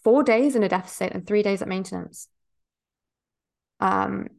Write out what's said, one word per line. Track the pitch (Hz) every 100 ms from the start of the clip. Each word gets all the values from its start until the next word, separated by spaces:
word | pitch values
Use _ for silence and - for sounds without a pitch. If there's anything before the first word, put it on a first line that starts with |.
four | 214 262
days | 247 226 285 247
in |
a | 196
deficit | 185 - - 185
and | 190 185
three | 208
days | 202 196
at | 196
maintenance. | 190 185 185 170 - - _ _ _ _ _ _ _ _ _ _ _ _ _ _ _
Um, | - 95 196 196 -